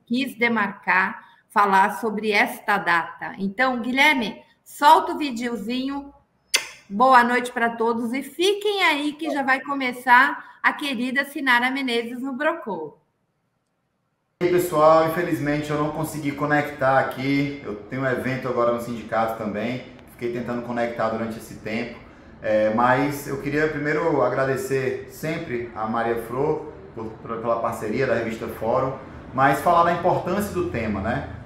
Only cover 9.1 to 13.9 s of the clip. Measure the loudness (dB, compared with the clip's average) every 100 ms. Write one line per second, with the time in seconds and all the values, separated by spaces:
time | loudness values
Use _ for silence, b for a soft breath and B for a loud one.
9.1 | -4 -4 -2 0 0 0 -4 -4 -4 6
10.1 | 6 6 0 -12 -2 -2 0 -4 -4 -2
11.1 | -2 -2 -4 2 2 2 -2 -2 -2 -4
12.1 | -8 -8 -2 -2 -2 -6 -8 -8 -14 _
13.1 | _ _ _ _ _ _ _ _